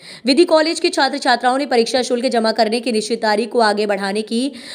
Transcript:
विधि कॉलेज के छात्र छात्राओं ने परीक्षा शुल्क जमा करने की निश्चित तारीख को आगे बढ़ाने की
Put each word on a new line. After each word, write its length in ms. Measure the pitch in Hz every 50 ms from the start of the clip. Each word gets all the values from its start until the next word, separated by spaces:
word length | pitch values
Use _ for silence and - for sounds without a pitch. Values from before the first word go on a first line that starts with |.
| - - - - -
विधि 180 | 233 285 294 349
कॉलेज 360 | - 320 311 311 330 349 -
के 100 | - 339
छात्र 280 | 349 320 277 262 285 277
छात्राओं 400 | - 277 240 240 254 247 254 269
ने 80 | 285
परीक्षा 360 | 247 262 254 226 226 - 254
शुल्क 220 | 240 - 247 240 233
जमा 280 | 262 226 233 220 220
करने 280 | 220 240 220 214 220 240
की 120 | 226 262
निश्चित 300 | 220 214 214 - 233 226
तारीख 280 | 226 214 208 208 247 214
को 100 | - 240
आगे 260 | 220 208 208 208 214
बढ़ाने 360 | 202 202 190 202 196 202 220
की 300 | 214 214 226 233 262 285 269 - - -